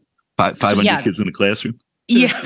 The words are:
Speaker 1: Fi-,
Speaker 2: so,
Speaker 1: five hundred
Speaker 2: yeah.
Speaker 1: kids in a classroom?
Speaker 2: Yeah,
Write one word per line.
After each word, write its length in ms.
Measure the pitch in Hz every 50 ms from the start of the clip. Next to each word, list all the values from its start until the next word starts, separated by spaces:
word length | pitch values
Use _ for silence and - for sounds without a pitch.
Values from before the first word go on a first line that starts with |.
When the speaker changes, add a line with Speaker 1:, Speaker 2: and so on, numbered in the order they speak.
| _ _ _ _ _ _ _ -
Speaker 1:
Fi-, 120 | 92 92
Speaker 2:
so, 60 | -
Speaker 1:
five 200 | - - 101 104
hundred 100 | 101 101
Speaker 2:
yeah. 160 | 104 170 143
Speaker 1:
kids 180 | - 113 90 95
in 80 | 104 90
a 40 |
classroom? 480 | - - 104 101 107 - - - 113 - _ _ _ _ _ -
Speaker 2:
Yeah, 300 | 240 240 247 - - - -